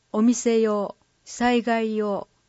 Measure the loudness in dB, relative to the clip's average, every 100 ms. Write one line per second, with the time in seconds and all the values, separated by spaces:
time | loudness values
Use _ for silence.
0 | _ 0 2 2 2 2 2 0 -4 -10
1 | _ _ -18 -2 0 2 0 -2 -2 -4
2 | -4 -4 -8 _